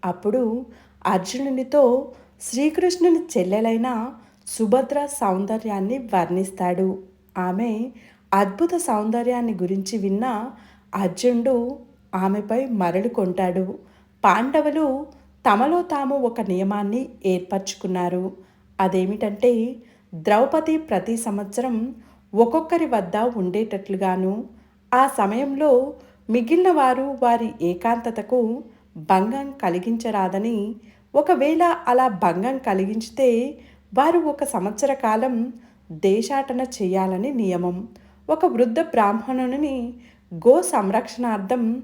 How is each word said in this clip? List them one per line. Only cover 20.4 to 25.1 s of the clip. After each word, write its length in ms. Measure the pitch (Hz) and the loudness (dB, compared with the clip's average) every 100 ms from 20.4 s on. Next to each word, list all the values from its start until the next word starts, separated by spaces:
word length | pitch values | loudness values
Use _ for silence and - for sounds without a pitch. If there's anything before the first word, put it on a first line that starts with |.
| 269 320 320 311 | 4 2 0 -2
ప్రతి 380 | - 196 190 226 | 0 -4 -2 -6
సంవత్సరం 760 | 226 202 196 247 254 226 240 - - _ _ | -4 -6 -6 -6 -4 -4 -6 -10 -20 _ _
ఒక్కొక్కరి 520 | 202 233 320 320 339 311 | 2 4 2 0 0 2
వద్ద 300 | 233 180 208 | 0 0 -2
ఉండేటట్లుగాను, 1300 | 240 233 180 196 220 196 196 190 190 185 185 208 262 - _ _ _ | -2 -2 -2 -2 -4 -6 -6 -2 0 0 -2 -4 -8 -18 _ _ _
ఆ 120 | 247 | 4
సమయంలో 880 | 269 | 4